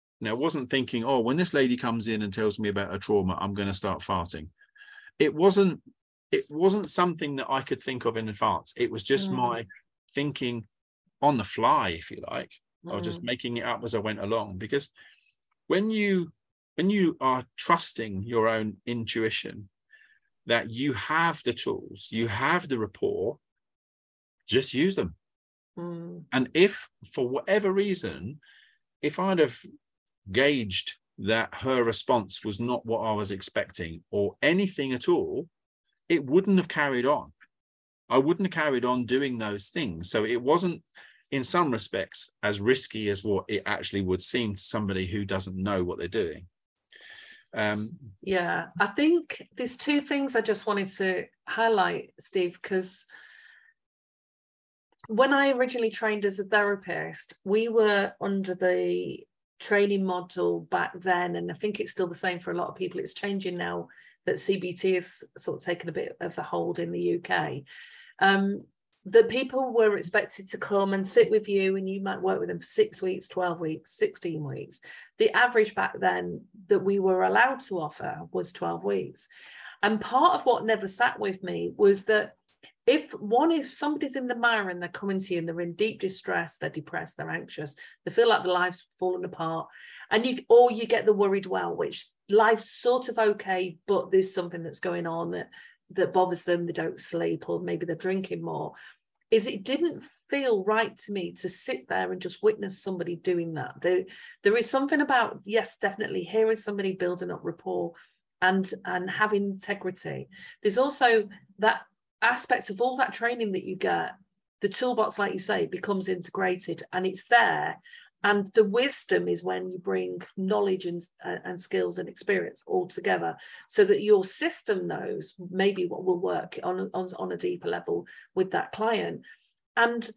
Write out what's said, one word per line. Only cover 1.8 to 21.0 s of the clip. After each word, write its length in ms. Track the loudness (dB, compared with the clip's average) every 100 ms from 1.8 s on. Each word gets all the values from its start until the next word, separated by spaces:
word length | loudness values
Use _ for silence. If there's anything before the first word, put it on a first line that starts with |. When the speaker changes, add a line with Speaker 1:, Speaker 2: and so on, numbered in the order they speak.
| 0 -2 -2
Speaker 1:
in 140 | -2
and 100 | -2
tells 260 | 0 0 0
me 120 | -2
about 200 | 0 -2
her 80 | -4
trauma, 380 | 2 2 2 0
I'm 140 | -2
gonna 220 | -2 -2
start 260 | -2 -2 -4
farting." 480 | -2 -2 -2 -8 -12 _ _ -20 -20 -20 -8 0
It 160 | 2
wasn't, 480 | 6 6 6 4 2 -8 _ _ _ -4
it 160 | -2 -2
wasn't 400 | 2 4 4 0
something 480 | 2 2 0 -4 -4
that 140 | -2
I 100 | -4
could 220 | -2 -4
think 240 | -4 -4 -2
of 100 | -2
in 140 | -4
advance. 420 | 0 0 0 -4 -4
It 120 | -2
was 140 | -2
just 260 | 0 0 0
Speaker 2:
Mm. 40 |
Speaker 1:
my 320 | 0 -2 -2 -8 -16 _ _ _
thinking 560 | -4 -4 -2 -4 -4 -10 _ _ _ _ 0
on 160 | 2 2
the 80 |
fly, 460 | 0 2 4 4 2
if 200 | -4 -8
you 120 | -14 -10
like. 240 | -8 -10 -16 _ _ -10
I 60 |
was 100 | -6
just 160 | -6 -6
Speaker 2:
Mm. 40 |
Speaker 1:
making 320 | -6 -6 -4 -4
it 60 |
up 200 | -4 -4
as 100 | -2
I 40 | -2
went 220 | -2 -4
along. 360 | -2 -2 -4 -8
Because 340 | -2 -2 -4 _ -20 _ _ _ _ _ -2
when 240 | 0 0
you, 420 | 0 2 2 0 -8 _ _ _ -2
when 120 | 2
you 280 | 4 2 2
are 260 | 0 0 -4 -6
trusting 680 | 0 2 0 -4 -6 -6
your 260 | -2 2 2
own 320 | 2 -2 -6 -6
intuition, 840 | -6 -4 -2 0 -2 -8 -12 -18 _ _ -20 _ _ _ _ 0
that 240 | 0 0
you 220 | -4 -2
have 500 | -2